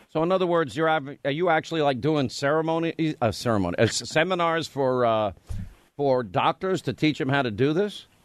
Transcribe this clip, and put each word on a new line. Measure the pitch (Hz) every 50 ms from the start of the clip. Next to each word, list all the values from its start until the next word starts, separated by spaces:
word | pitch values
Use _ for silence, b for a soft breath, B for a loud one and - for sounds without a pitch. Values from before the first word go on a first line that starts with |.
| - _
So | - 156 160
in | 175 185
other | 180 185
words, | 170 175 170 165 131 101
you're | 151 160 160
av-, | 160 156 135 139 139 - -
are | 143
you | 139 156 180 180
actually, | 160 160 - - 165 160 147
like, | 143 139 120
doing | 120 151 160 147 135 113
ceremony, | - - 143 139 151 160 160 160 160 165 165 165 - - 160 156 147 -
uh, | 127 110 98
ceremony, | - - 123 113 101 92 87 87 -
uh, | 117
s-, | 107 - - 120 -
seminars | - 160 160 185 190 175 170 165 165 165 147
for, | - - 139 139 127 127 127 123
uh, | 113 113 110 107 101 90 - B B B 98 87 B B B B B B
for | - 143 139 131 127 123
doctors | 95 87 131 117 151 165 - - 190 190 156 -
to | - 117
teach | - - 156 139 -
them | 156 131
how | 139 143 135
to | 120
do | 104 98 127 143 156
this? | 170 208 208 196 - - _ _ _ _